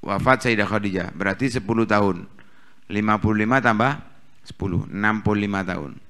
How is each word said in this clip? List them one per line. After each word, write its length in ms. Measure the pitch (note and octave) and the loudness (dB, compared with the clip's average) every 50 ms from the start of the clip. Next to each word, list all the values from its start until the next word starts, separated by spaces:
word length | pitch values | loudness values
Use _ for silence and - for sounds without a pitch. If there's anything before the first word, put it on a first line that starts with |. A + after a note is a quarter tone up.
| - | -4
Wafat 480 | - G2+ G2 - B2 C3 - - B2 | -2 -2 0 4 4 2 4 4 0
Sayyidah 160 | A#2 G#2 G#2 | 2 2 2
Khadijah, 420 | G2+ G#2 G#2+ G2+ G2+ F#2 F#2 F2 F2 - | 0 0 -2 0 0 -2 -2 -4 -4 -6
berarti 320 | E2 G2 G2 F#2+ F#2 B2+ | -4 -2 -2 0 0 -2
sepuluh 400 | C3+ A2+ C3 F#2+ G2 A#2 A2+ A2+ | -2 -2 -2 -2 0 2 2 2
tahun. 400 | G#2 G#2+ G#2 G#2 G2 F#2 F2 - - - - - - - - - - - - - - | 4 4 4 4 4 2 0 -6 -14 -18 -20 -20 -20 -20 -20 -20 -20 -20 -20 -14 -4
Lima 320 | G#2 G#2 G#2+ G#2+ G#2+ G#2 - | -2 0 2 2 2 2 2
puluh 240 | G#2+ A2 G#2+ G#2+ | 2 2 2 2
lima 160 | G#2+ B2+ C3+ A#2+ | 4 2 4 4
tambah 400 | B2 A2 G#2 A2+ C3 D3 D#3 - - - - - - - - - | 4 4 4 4 2 2 -2 -10 -16 -18 -18 -20 -20 -20 -18 -18
sepuluh, 460 | - - - F#2 G2 F2+ E2+ - - | -18 -8 -6 -4 -2 0 -2 -2 -2
enam 320 | - F#2+ G#2 G#2+ G#2+ A2 G2+ | -4 0 2 2 2 2 2
puluh 240 | G#2+ G#2+ G#2 G#2 | 2 2 2 2
lima 160 | G2+ G2+ G2 F#2+ | 0 0 -2 -2
tahun. 380 | F#2 F2+ F2+ D2+ C#2 - - - - | -2 -4 -4 -6 -8 -10 -14 -16 -18